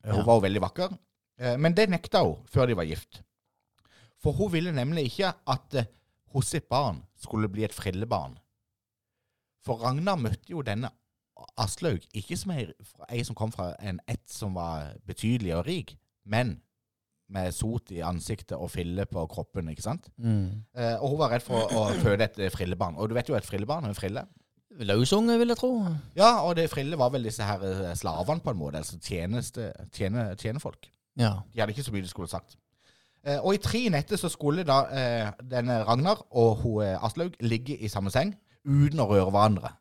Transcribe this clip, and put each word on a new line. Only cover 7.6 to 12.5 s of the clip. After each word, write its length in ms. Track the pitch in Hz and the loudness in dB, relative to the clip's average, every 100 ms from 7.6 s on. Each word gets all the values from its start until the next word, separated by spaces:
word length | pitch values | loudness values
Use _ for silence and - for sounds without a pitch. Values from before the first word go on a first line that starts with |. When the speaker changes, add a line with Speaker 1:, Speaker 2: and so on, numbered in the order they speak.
Speaker 1:
et 80 | 107 | -4
frillebarn. 640 | - 101 92 113 101 65 64 _ _ _ _ _ _ _ _ _ _ _ _ | -4 -6 -4 -2 -2 -4 -14 _ _ _ _ _ _ _ _ _ _ _ _
For 120 | - 113 | -8 -2
Ragnar 380 | 120 139 185 180 | 0 0 0 0
møtte 320 | 113 101 - | -2 -4 -6
jo 120 | 170 | -8
denne 280 | 123 104 123 _ _ _ _ - - - | -4 -4 -6 _ _ _ _ -20 -16 -4
Aslaug 440 | - - 170 92 - | -4 -2 -2 -2 -4
ikke 240 | - - 175 | -12 -6 -6
som 140 | 196 | -4